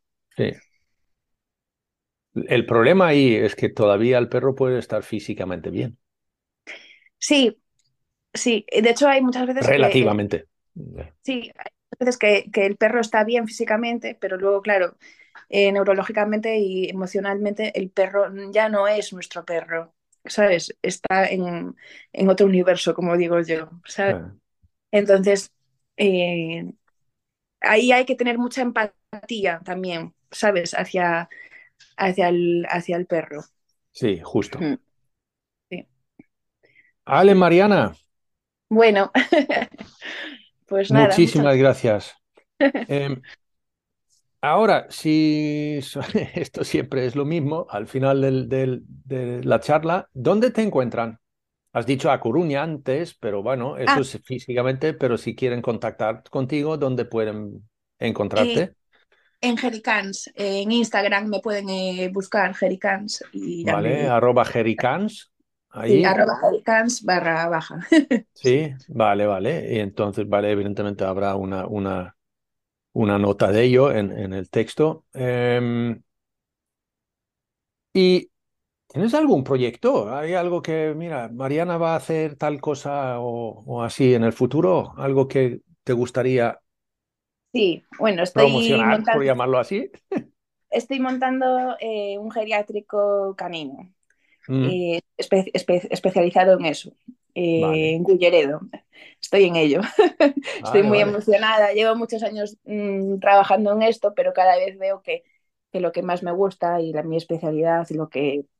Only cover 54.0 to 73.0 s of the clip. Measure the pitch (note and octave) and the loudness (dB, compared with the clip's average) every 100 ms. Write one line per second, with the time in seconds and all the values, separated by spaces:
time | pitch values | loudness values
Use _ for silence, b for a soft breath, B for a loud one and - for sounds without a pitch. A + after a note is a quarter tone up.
54 | - G#2+ - B2 - B2 B2+ C3 D#3 D#3 | -2 -8 -12 -12 -6 -2 -2 -2 -4 -2
55 | C3 A2+ A#2+ - B2+ A#2+ A#2+ A2 A2+ - | -2 -2 -4 -4 -4 -2 -4 -4 -6 -4
56 | A2 A#2 - C#3 B2+ D3+ D3+ D#3 C3+ B2 | -4 -4 -8 -6 -4 -4 -4 -2 -2 -2
57 | A2+ A2+ G#2+ G#2+ G#2 G2+ - _ _ - | -4 -4 -4 -6 -12 -16 -20 _ _ -8
58 | A#2 - G2 G2+ A#3+ A#3 F#3 _ _ _ | -6 -2 -2 0 0 0 -4 _ _ _
59 | _ _ _ - B3 A#3 B3 A3 A#3+ G#3+ | _ _ _ -6 -4 -2 -4 -4 -2 -2
60 | G3 G3 - - G3+ G3 G#3 A#3 A3+ G3+ | -2 -10 -14 -8 -4 -4 0 0 0 0
61 | G3 G3+ G#3+ G3 A3+ G#3 G3 F#3+ F#3 F3+ | 0 -2 -2 -4 -4 -6 -4 -4 -4 -4
62 | F#3 G3 F#3+ G#3+ F#3 F#3+ F#3 F#3 G3+ G3 | -4 -6 -2 0 -2 0 -2 -2 -4 -4
63 | G#3 - - G3 F#3 F3 E3 G2+ A2 C#3+ | -6 -12 -12 -12 -10 -6 -4 -2 -2 -2
64 | C#3 A#2 B2 B2 A#2 A#2+ A2+ A2 B2 D#3+ | 0 2 4 2 2 0 -2 0 0 -2
65 | A3 - - _ _ _ _ - - G4 | -4 -8 -20 _ _ _ _ -6 4 4
66 | F4 G#3 G#3+ - - - - A3 A#3 A#3+ | 6 4 2 2 0 0 0 0 0 -4
67 | G3 F3+ E3+ E3 E3+ D#3+ - E3 - D#4+ | -2 0 0 -2 -2 -4 -6 -8 2 2
68 | C#4+ A3+ - _ B2+ C3+ D#3 C3+ - B2 | 4 -2 -4 _ 2 2 0 -10 -8 0
69 | G#2 G2+ G#2 F#2+ A2 E3 - A#2 G2+ - | 2 2 0 0 -2 -4 -4 -4 -4 -4
70 | G#2 G#2 G#2 G2+ G#2 G2+ G2+ G#2 G#2 G2+ | -4 -4 -2 0 0 0 -2 -4 -6 -4
71 | F#2+ F#2+ G2 G2 F#2+ F#2+ F2+ G#2 G2 F#2 | -4 -2 -2 -4 -6 -6 -6 -6 -4 -6
72 | F2+ _ _ _ _ _ _ _ _ - | -8 _ _ _ _ _ _ _ _ -2